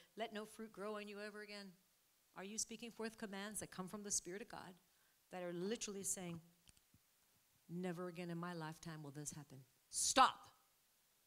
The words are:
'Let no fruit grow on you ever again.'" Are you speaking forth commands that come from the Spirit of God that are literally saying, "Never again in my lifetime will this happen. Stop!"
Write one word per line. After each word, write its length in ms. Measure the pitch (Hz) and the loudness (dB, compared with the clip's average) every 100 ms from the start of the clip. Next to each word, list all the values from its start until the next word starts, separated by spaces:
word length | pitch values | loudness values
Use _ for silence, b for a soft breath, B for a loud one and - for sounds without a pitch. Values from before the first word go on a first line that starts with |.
| B 202 | B -4
'Let 180 | 226 | -4
no 100 | 208 | -4
fruit 280 | 208 - 220 | -8 -10 -10
grow 240 | 185 208 208 | -4 -4 -2
on 120 | 208 | -4
you 120 | 202 | -6
ever 220 | 214 208 | -8 -8
again.'" 300 | 208 208 196 170 - _ _ _ _ - | -10 -10 -10 -14 -20 _ _ _ _ -8
Are 80 | |
you 140 | 190 220 | -4 -2
speaking 320 | - 226 233 | -2 -4 -8
forth 260 | - 220 220 | -2 -4 -2
commands 440 | 214 196 208 202 | -6 -4 -4 -4
that 100 | - | -4
come 180 | - 185 | -4 -4
from 140 | 214 | -4
the 80 | 202 | 0
Spirit 320 | - 175 196 | 0 0 -6
of 60 | 233 | -6
God 260 | 165 - 180 - b b b - | -10 -10 -14 -20 b b b -10
that 120 | 180 | -4
are 100 | 175 | -2
literally 500 | 175 196 240 - 196 | 0 0 0 -2 -2
saying, 380 | 190 196 175 170 - - - - - - _ - - - - - - | 0 0 -2 -6 -8 -20 -20 -20 -20 -20 _ -20 -20 -20 -20 -20 -6
"Never 400 | 170 180 170 180 | -2 0 0 -4
again 200 | 170 175 | -4 -4
in 100 | 165 | -2
my 140 | 175 | -2
lifetime 500 | 170 156 160 170 156 | -4 -4 -6 -8 -6
will 100 | 143 | -8
this 180 | 143 147 | -6 -6
happen. 340 | 156 - 135 - - - | -6 -10 -14 -16 -20 -4
Stop!" 640 | - - 262 233 - - - - - - - - - | 4 8 12 12 10 -12 -20 -20 -20 -20 -20 -20 -20